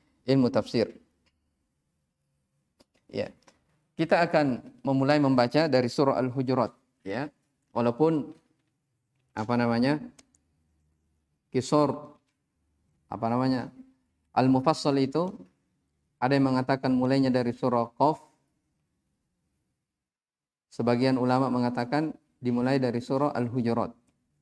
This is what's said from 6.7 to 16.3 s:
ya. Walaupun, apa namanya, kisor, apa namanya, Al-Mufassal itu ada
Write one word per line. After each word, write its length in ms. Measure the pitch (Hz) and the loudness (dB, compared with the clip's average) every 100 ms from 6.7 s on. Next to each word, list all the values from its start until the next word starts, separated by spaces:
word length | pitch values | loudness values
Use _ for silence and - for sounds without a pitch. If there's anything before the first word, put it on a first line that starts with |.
| - _ _ | -4 _ _
ya. 240 | 95 107 147 _ _ _ _ 117 | -10 -8 -8 _ _ _ _ -2
Walaupun, 560 | 120 117 160 156 - - _ _ _ _ _ _ _ _ _ 107 | -2 2 0 0 -6 -14 _ _ _ _ _ _ _ _ _ -8
apa 180 | 110 120 | -2 0
namanya, 400 | 120 117 131 147 - - _ _ _ _ _ _ _ _ _ _ _ _ _ | 0 2 0 0 -6 -20 _ _ _ _ _ _ _ _ _ _ _ _ _
kisor, 640 | 131 - 151 143 123 - - _ _ _ _ _ _ _ _ - | -6 0 2 2 -2 -10 -20 _ _ _ _ _ _ _ _ -12
apa 140 | 101 113 | -6 -2
namanya, 400 | 120 131 127 123 - - _ _ _ _ | 0 0 -2 -6 -14 -20 _ _ _ _
Al-Mufassal 640 | - 131 131 135 156 151 139 | 0 4 4 2 0 0 0
itu 240 | 135 151 - - - _ _ _ _ _ _ - | 0 -2 -4 -8 -20 _ _ _ _ _ _ -6
ada 160 | 127 | 0